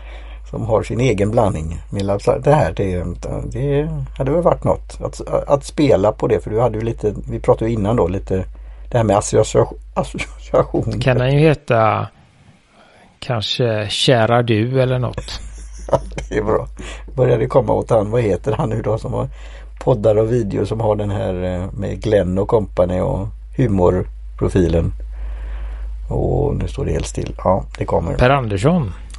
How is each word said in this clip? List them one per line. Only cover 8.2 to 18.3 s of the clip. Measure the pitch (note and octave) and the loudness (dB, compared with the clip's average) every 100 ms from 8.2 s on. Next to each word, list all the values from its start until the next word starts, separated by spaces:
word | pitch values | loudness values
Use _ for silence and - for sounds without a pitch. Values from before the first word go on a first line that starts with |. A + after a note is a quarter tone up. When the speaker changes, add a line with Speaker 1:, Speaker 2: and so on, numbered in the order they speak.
| - F#2 - - - - - | -2 -2 -4 -8 -16 -16 -4
Speaker 1:
det | A#2+ | 0
här | A#2 | 4
med | G2+ | 4
associa-, | - A2 G#2+ A#2 - - - | 4 2 4 4 2 -2 -10
association. | - F3+ - - - - - - - - G#2+ | -6 -4 -6 -10 -12 -2 0 2 0 -2 -2
Speaker 2:
Kan | C3 B2 | 0 2
den | B2+ | 4
ju | C#3+ | 6
heta | D#3 C#3 - A#2 A2 G#2 G#2 - - _ _ - _ _ - _ - - | 6 4 2 4 4 2 -2 -10 -20 _ _ -20 _ _ -20 _ -20 -12
kanske | - A#2+ G#2 - A#2+ G#2+ G#2+ | -4 -2 -2 0 2 0 -2
Kära | - - B2 A2 A#2 | 0 4 4 6 4
du | A#2+ G#2+ A#2 C3 | 4 2 2 2
eller | B2+ B2+ | 2 2
något. | A#2 - - | -2 -4 -8
Speaker 1:
<laughs> | - - - - - - | -8 -10 -14 -14 -14 -2
Ja, | - - - - | -2 -2 -10 -6
det | - | -4
är | |
bra. | G#2 G#2 - - - - - - | 0 -2 -2 -12 -12 -12 -8 0
Börjar | B2+ A#2+ | 2 2
det | C#3 | 2
komma | C#3+ A2 | 2 2
åt | G#2 - | 0 2
han, | A2+ G2+ | 0 2
vad | A#2 | 0
heter | A2 | 0